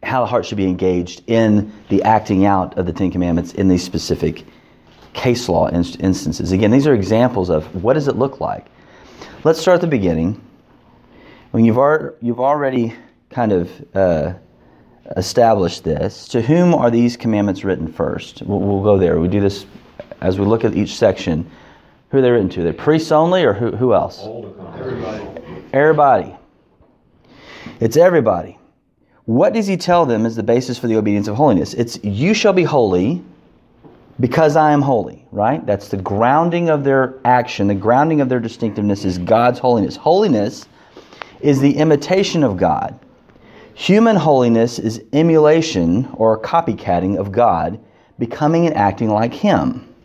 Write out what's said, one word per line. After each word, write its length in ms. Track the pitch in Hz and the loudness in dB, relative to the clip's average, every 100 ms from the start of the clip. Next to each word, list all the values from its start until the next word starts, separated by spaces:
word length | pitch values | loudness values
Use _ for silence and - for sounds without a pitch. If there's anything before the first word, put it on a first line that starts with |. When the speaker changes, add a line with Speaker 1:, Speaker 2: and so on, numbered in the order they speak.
Speaker 1:
how 180 | - 131 | -4 -4
the 60 | 113 | -2
heart 180 | 117 - | -2 -4
should 100 | 104 | -2
be 80 | 95 | -2
engaged 560 | 90 92 90 87 - - | 0 0 0 -4 -10 -2
in 440 | 113 113 107 104 - - | 0 4 2 0 -10 -4
the 140 | 98 | 0
acting 420 | - 110 107 98 101 | 2 0 2 0 2
out 300 | 98 87 - | 2 -2 -4
of 80 | 90 | -6
the 60 | |
Ten 180 | 82 95 | -2 -4
Commandments 420 | 87 87 85 82 | -2 -2 -2 -4
in 160 | - 95 | -2 2
these 140 | 90 | 2
specific 600 | 90 82 - 85 80 80 - _ _ _ _ _ - | 0 -8 -4 -4 -4 -6 -16 _ _ _ _ _ -18
case 360 | - 131 117 - | -6 -2 -2 -2
law 200 | 82 80 | 0 0
inst-, 320 | 82 87 - | -2 -4 -4
instances. 500 | 95 95 - - 78 | -4 -2 -4 -6 -2
Again, 180 | 95 107 | 0 2
these 140 | 123 143 | 2 2
are 80 | |
examples 540 | 127 92 110 123 107 90 | 2 2 2 2 0 -2
of 320 | 80 80 92 | -2 -2 -6
what 120 | 95 | 0
does 140 | 147 139 | 0 0
it 80 | 107 | -2
look 240 | 135 - | -4 -4
like. 260 | 80 - - _ - - - - - - | -8 -8 -12 _ -20 -20 -20 -20 -20 -4
Let's 160 | 147 160 | 0 0
start 160 | 180 180 | 2 2
at 40 | |
the 60 | 175 | 2
beginning. 540 | 139 92 80 85 107 - _ _ _ _ _ _ - - - - | 0 0 0 -2 -4 -12 _ _ _ _ _ _ -20 -20 -20 -8
When 120 | 117 | 2
you've 140 | 113 113 | 2 4
ar-, 360 | 139 156 147 - | 2 2 -2 -8
you've 200 | 120 117 | -6 -2
already 540 | 131 151 139 127 117 117 - _ _ | 0 0 0 -2 -4 -6 -20 _ _
kind 220 | - 117 | -4 0
of, 180 | 95 85 - - | 0 -2 -10 -10
uh, 380 | 95 92 82 87 92 _ _ _ _ _ _ - - | 0 0 0 -2 -8 _ _ _ _ _ _ -12 -6
established 680 | 104 - 113 107 87 - | -4 2 4 4 0 -4
this. 420 | - 76 92 - - | -6 -4 -4 -8 -6
To 120 | 127 | -4
whom 340 | 117 165 180 | 2 2 4
are 160 | 165 120 | 2 2
these 260 | 117 120 120 | 2 0 -2
commandments 460 | 117 107 101 92 | -2 0 0 -2
written 240 | 98 92 80 | -2 -4 -4
first? 560 | - 80 - - - | -4 -4 -4 -12 -16
We'll, 160 | - 101 | -6 -2
we'll 220 | 95 98 | 0 0
go 160 | 101 98 | 2 2
there. 220 | 90 80 | 2 2
We 80 | 85 | 0
do 120 | 98 | 0
this 260 | 101 - - - - - - - | -2 -4 -16 -20 -20 -20 -20 -6
as 180 | 90 95 | -4 0
we 80 | 101 | 0
look 180 | 113 | 2
at 100 | 117 | 0
each 220 | - 104 - | -2 -4 0
section. 520 | 110 92 - 78 - - - - _ _ _ | 0 0 -4 -4 -6 -14 -20 -20 _ _ _
Who 80 | 139 | 0
are 40 | |
they 80 | 127 | 2
written 180 | 120 95 | 2 0
to? 120 | 87 | -2
They're 100 | 85 | -4
priests 400 | 78 - 160 160 | -4 0 0 2
only, 320 | 156 165 185 | 2 2 2
or 80 | 151 | 2
who, 180 | 98 117 107 | 0 -4 -2
who 180 | 123 | 2
else? 260 | 101 - - | 2 0 -8
Speaker 2:
All 220 | 107 - | -16 -14
the 80 | - | -16
commandments. 300 | - 87 - | -18 -18 -12
Speaker 3:
Everybody. 600 | 131 120 113 107 104 - - - - | -10 -10 -10 -12 -14 -16 -16 -18 -6
Speaker 1:
Everybody. 640 | 135 151 156 143 113 87 - _ _ _ _ _ _ _ _ _ - - - - - | 0 2 4 4 2 0 -14 _ _ _ _ _ _ _ _ _ -20 -20 -20 -20 -4
It's 160 | 113 120 | -2 4
everybody. 600 | 180 170 110 90 87 - _ _ _ _ _ _ - | 4 4 2 -2 -6 -16 _ _ _ _ _ _ -4
What 260 | 113 202 | 2 2
does 140 | 208 196 | 0 -2
he 100 | 190 | -4
tell 300 | - 175 160 | 0 2 2
them 200 | 113 113 | 2 0
is 100 | 113 | -4
the 60 | |
basis 360 | 110 120 127 123 | 0 0 0 -6
for 80 | 120 | -2
the 100 | 110 | 0
obedience 320 | 107 104 104 | 2 0 -2
of 80 | 104 | 0
holiness? 380 | 147 139 139 | 2 2 0
It's, 280 | - 117 - | -4 -6 -4
"You 300 | 104 101 160 | -6 -2 0
shall 180 | 214 214 | 2 2
be 100 | 185 | 2
holy 600 | 156 143 110 90 95 175 - - _ _ _ _ - - _ - | 2 2 2 2 0 -2 -8 -20 _ _ _ _ -20 -20 _ -4
because 340 | 127 143 160 | -2 2 2
I 160 | 151 151 | 4 2
am 100 | 147 | 2
holy," 440 | 139 123 87 - _ | 2 -2 -4 -12 _
right? 340 | 101 107 139 - | -2 -2 -2 -2
That's 220 | 101 - | -4 -4
the 80 | 98 | -8
grounding 720 | 92 101 117 143 170 170 170 | -4 0 2 2 2 0 0
of 160 | 151 | 0
their 300 | 139 135 131 131 | 2 2 0 -2
action. 420 | 123 123 120 - 101 | 0 2 0 -2 -2
The 80 | |
grounding 460 | 101 101 123 156 156 | 0 2 2 4 2
of 80 | 131 | 0
their 100 | 127 | -2
distinctiveness 640 | 113 - 113 104 104 95 | -4 -6 -6 -2 -2 -2
is 140 | 98 90 | -2 -4
God's 400 | 87 110 120 123 | 0 2 2 0
holiness. 380 | 127 120 95 - | 0 0 0 -2
Holiness 680 | - 180 214 120 104 - - _ _ - - - - - | 0 2 2 2 -2 -6 -20 _ _ -20 -20 -20 -20 -4
is 180 | 147 139 | 0 2
the 180 | 143 143 | 2 2
imitation 680 | 156 147 147 185 196 175 | 2 2 2 0 0 0
of 120 | 139 92 | 0 2
God. 400 | 87 73 - - - _ _ _ - - - | 0 0 -4 -10 -20 _ _ _ -20 -20 -20
Human 400 | - - 202 226 | -12 2 4 4
holiness 640 | 202 147 135 123 113 117 - | 4 4 4 4 2 0 -2
is 240 | 110 113 - | -6 -6 -4
emulation 960 | 139 165 160 151 160 160 95 85 92 131 | 0 4 6 6 4 2 -2 0 0 -2
or 280 | - 113 110 | 0 0 0
copycatting 760 | - 170 170 107 - 87 92 98 | 0 -2 -2 -6 -2 -2 0 -4
of 160 | 98 | -4
God, 480 | 98 117 85 80 104 - _ _ _ | 0 2 2 -2 -8 -16 _ _ _
becoming 480 | 120 - 151 165 170 | -8 -2 0 2 0
and 80 | - | 0
acting 340 | 143 95 113 | -2 0 -2
like 240 | 104 117 | 0 -2
him. 580 | - 208 156 131 - - - | -2 0 0 0 -6 -14 -20